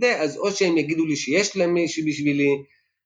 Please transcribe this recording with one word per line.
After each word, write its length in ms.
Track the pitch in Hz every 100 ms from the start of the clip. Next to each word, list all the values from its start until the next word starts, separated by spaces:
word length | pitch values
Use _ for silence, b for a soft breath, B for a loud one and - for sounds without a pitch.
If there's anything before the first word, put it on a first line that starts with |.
זה, 200 | 240 185
אז 180 | 151 -
או 120 | 202
שהם 280 | 190 185 165
יגידו 280 | 147 165 160
לי 100 | 143
שיש 400 | - 165 202 190
להם 180 | 175
מישהו 320 | 175 170 - 156
בשבילי, 560 | 143 147 143 143 139 - b b b